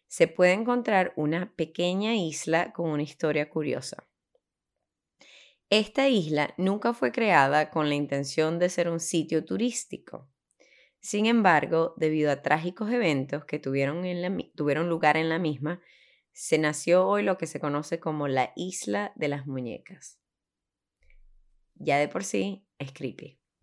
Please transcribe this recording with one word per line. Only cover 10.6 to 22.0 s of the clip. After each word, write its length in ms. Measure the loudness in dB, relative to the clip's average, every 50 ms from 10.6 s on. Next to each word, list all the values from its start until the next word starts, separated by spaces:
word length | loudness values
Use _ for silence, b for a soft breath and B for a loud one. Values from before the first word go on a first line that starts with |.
| b b b b b b b b
Sin 240 | -10 -6 -2 0 2
embargo, 680 | 2 4 6 6 6 6 6 4 2 2 2 2 0 0
debido 340 | 0 0 0 2 2 2 2
a 100 | 0 0
trágicos 480 | 0 0 0 0 -2 -4 -6 -6 -4 -2
eventos 520 | -2 0 0 2 0 0 -2 -4 -6 -8 -6
que 160 | -6 -8 -6
tuvieron 460 | -4 -2 -2 0 0 0 -2 -4 -4
en 160 | -4 -4 -4
la 80 | -4 -4
mi-, 240 | -4 -6 -6 -8 _
tuvieron 320 | -4 -2 0 0 0 0
lugar 300 | 0 0 2 2 2 4
en 100 | 2 2
la 120 | 0 0 0
misma, 420 | -2 -2 -2 -4 -4 -6 -6 -8 b b b b b b b b b b
se 260 | _ -14 -6 -2 -2
nació 480 | 0 0 0 -2 -2 0 2 2 4 4
hoy 180 | 2 0 0 0
lo 140 | -2 -2
que 100 | -4 -6
se 120 | -8 -8 -6
conoce 400 | -6 -4 -4 -4 -6 -6 -8 -6
como 300 | -6 -6 -6 -4 -4 -2
la 240 | 0 0 0 -2 -4
Isla 560 | -8 -8 -8 -8 -8 -6 -4 -4 -4 -6 -6 -6
de 120 | -6 -4
las 180 | -4 -4 -4 -6
Muñecas. 760 | -8 -8 -6 -6 -8 -10 -12 -14 -18 -20 -20 -20 -20 -20 _ _ _ _ _ _ _ _ _ _ _ _ _ _ _ _ _ _ -20 -20 -20 -20 -20 -20 _ _ _ _ _ _ _ _ -8
Ya 180 | -2 0 2
de 100 | 2